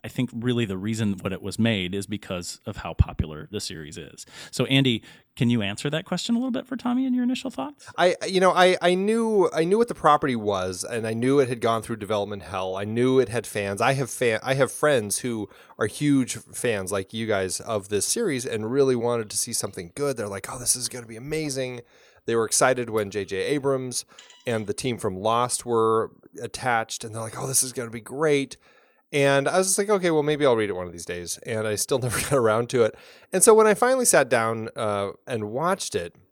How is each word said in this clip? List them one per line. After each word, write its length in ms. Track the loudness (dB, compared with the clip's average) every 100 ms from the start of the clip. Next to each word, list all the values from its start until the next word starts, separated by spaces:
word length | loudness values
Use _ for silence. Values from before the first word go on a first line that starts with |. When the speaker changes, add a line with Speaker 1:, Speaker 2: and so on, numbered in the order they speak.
| -6
Speaker 1:
I 40 |
think 220 | -4 -4
really 320 | -2 0 0 0
the 120 | -2
reason 360 | -4 0 0 0
what 100 | -4
it 100 | -6
was 160 | -6 0
made 380 | 2 2 -2 -6
is 120 | -6
because 520 | -10 -6 -8 -8 -12 -12
of 100 | -10
how 160 | -10
popular 540 | -2 -2 -2 -8 -8 -10
the 100 | -8
series 360 | -8 -10 -12 -14
is. 280 | -16 -18 -20 -18 -12
So 140 | -4 2
Andy, 360 | 4 4 0 -6 -20 _ -2
can 120 | 2
you 120 | 2
answer 280 | 0 -4 -4
that 120 | -6
question 320 | -6 -6 -2 -2
a 40 |
little 120 | -2
bit 160 | -4 -6
for 80 | -6
Tommy 300 | -2 -2 0
in 80 |
your 100 | 0
initial 260 | 0 -2 -6
thoughts? 400 | -8 -10 -12 -14 0
Speaker 2:
I, 200 | 2 2 -2
you 140 | 4
know, 100 | 4
I, 240 | 6 4 6
I 140 | 2 2
knew, 540 | 2 0 2 2 2
I 100 | 2
knew 140 | 2 2
what 100 | 0
the 80 | 2
property 400 | 4 4 2 0
was, 480 | 0 0 -2 -4
and 240 | -6 -4 -4
I 60 |
knew 260 | 0 2 4
it 80 | 2
had 140 | 0
gone 220 | 0 0
through 120 | -2 -8
development 440 | -2 -2 -2 -6
hell. 320 | -8 -6 -4 -4
I 80 |
knew 340 | -2 2 4 4
it 100 | 4
had 180 | -2 -4
fans. 320 | -4 -4 2
I 140 | 2
have 160 | 2 -2
fan, 320 | 0 0 0
I 120 | 0 2
have 180 | 2
friends 460 | 2 2 2 0 -4
who 280 | -4 -6 -8 -12 -20 -4
are 80 | -4
huge 480 | 0 4 4 2 -6
fans 560 | -12 -4 -2 -2 -2
like 220 | -4 -4
you 120 | -6 0
guys 360 | 0 0 -4
of 260 | -4 -4 -2
this 180 | -2 0
series 400 | 0 0 -2 -4
and 240 | -4 -2
really 240 | 2 4 2
wanted 320 | 0 -2 -4
to 80 | -6
see 160 | -4
something 400 | -4 -6 -8 -10 -6
good. 220 | -6 -4
They're 100 | -6
like, 200 | -8 -10
"Oh, 60 | -6
this 160 | -2 -2
is 140 | -4
gonna 180 | -10 -14
be 80 | -14
amazing." 640 | -8 -6 -4 -4 -6 -8 -16 _ _ _ -2
They 100 | 0
were 100 | 2
excited 440 | 4 4 2 0
when 200 | -2 -2
J 140 | -4
J 140 | -4 -4
Abrams 680 | -2 0 0 -2 -2 -8 -10 -20 -20 -10 -4
and 220 | -4 -2
the 60 |
team 240 | -4 -4 -2
from 180 | -4 -2
Lost 480 | 0 2 0 -2 0
were 460 | 2 4 2 0 _ -20 -12
attached, 640 | -12 -4 0 0 -2 -8 -10
and 100 | -8
they're 60 |
like, 180 | -8 -8
"Oh, 80 | -2
this 160 | -2
is 80 | -2
gonna 180 | -4 -8
be 120 | -10
great." 560 | -10 -2 2 2 0 -10 _ _ _ _ _
And 360 | 2 4 4 4
I 120 | 2
was 80 | 2
just 100 | 0
like, 120 | 2
"Okay, 200 | 2 4
well, 140 | 2
maybe 200 | 2 2 4
I'll 100 | 4
read 140 | 2
it 40 | -2
one 120 | -6
of 40 |
these 120 | -10 -8
days." 320 | -8 -8 -10 -6
And 220 | -4 -2
I 80 | -2
still 240 | 0 0
<laughs> 60 | 0
never 140 | -4
got 140 | 0
around 360 | 4 4 2 2
to 140 | 4
it. 120 | 2 2 -20 -20 _
And 120 | 4
so 100 | 8
when 140 | 8 8
I 60 |
finally 320 | 6 4 4 4
sat 240 | 4 4
down, 400 | 2 2 -2 -6 -4
uh, 360 | -2 0 -2 -8 -8
and 240 | -6 -4
watched 440 | -2 -2 -2 -2 -4
it 200 | -6 _ _